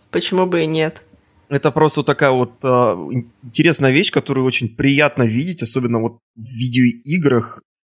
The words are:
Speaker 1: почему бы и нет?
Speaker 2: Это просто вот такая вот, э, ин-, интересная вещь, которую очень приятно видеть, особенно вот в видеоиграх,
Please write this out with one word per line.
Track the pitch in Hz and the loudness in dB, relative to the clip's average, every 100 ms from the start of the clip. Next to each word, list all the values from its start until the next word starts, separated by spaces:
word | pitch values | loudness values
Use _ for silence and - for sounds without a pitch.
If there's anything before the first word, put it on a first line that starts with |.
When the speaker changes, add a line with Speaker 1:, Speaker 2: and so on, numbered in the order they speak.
| _ | _
Speaker 1:
почему | - - 185 180 | -6 -2 -2 0
бы | 175 | 0
и | 156 | 0
нет? | 160 156 - - _ _ _ - | -2 -2 -6 -20 _ _ _ -6
Speaker 2:
Это | 139 151 | -2 0
просто | 151 151 151 | 2 2 2
вот | 147 | -2
такая | 135 143 | 2 2
вот, | 127 123 - | 2 0 -2
э, | 131 | 0
ин-, | 123 117 87 76 123 - _ | 2 2 0 -4 -6 -8 _
интересная | 123 - 160 - 135 | -6 0 2 2 2
вещь, | 139 208 | 2 2
которую | 151 - 131 131 | -2 -2 -2 -2
очень | - 117 | -2 -4
приятно | - 135 139 147 - | -2 0 2 2 2
видеть, | 117 117 175 165 | 0 0 -4 -6
особенно | - 131 120 117 | -6 -4 -2 -2
вот | 113 113 _ | -4 -6 _
в | 117 | -20
видеоиграх, | 113 120 127 123 123 117 139 180 143 123 - - - _ _ | -14 -6 -2 2 2 0 -4 0 2 0 -2 -12 -20 _ _